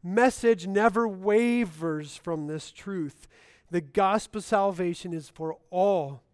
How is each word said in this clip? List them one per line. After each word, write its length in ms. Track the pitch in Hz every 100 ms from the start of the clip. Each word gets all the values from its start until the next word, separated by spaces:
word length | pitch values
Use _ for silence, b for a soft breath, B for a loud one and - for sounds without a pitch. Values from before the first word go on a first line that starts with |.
message 640 | 175 208 247 - 233 202 180
never 400 | 196 226 208 226
wavers 1080 | 190 196 214 240 240 208 156 165 151 147 -
from 300 | 175 160 147
this 240 | 156 -
truth. 560 | - 202 190 147 - - b b b b
The 100 | 175
gospel 600 | 143 214 190 214 - 214
salvation 720 | - 214 196 180 180 175 180
is 160 | 165 143
for 280 | - 160 160 _
all. 520 | 180 202 190 139 135 _